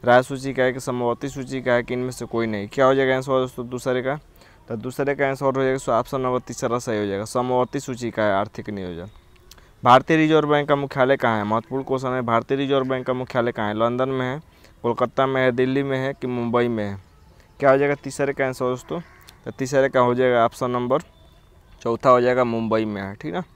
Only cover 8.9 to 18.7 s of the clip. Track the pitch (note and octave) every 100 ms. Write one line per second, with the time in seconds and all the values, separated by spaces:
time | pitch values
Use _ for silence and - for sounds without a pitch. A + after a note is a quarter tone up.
8.9 | E2+ F#2+ - _ - - - - - B2
9.9 | B2+ - D#3+ D#3 D#3 D3 D3 C#3+ C#3+ C#3
10.9 | C#3 B2+ C#3 B2 A2 G#2 A2 - C3 C3+
11.9 | C3+ B2+ B2+ B2 A#2 A2 C#3 C#3 C#3 C3
12.9 | B2+ C3 B2+ B2+ B2+ A#2+ A#2 G#2 G#2+ A#2
13.9 | B2 C3 C3 B2+ C#3 - _ - - A#2+
14.9 | A#2 B2 - C3+ C3 C3 A#2+ B2+ C3+ C#3
15.9 | C3 C3+ C3+ B2+ B2 A#2 A#2+ A#2+ A2+ G#2
16.9 | G2 - - - - - - C#3 C3+ C#3+
17.9 | C#3+ C#3 C3 C#3 C#3 C3+ B2+ B2+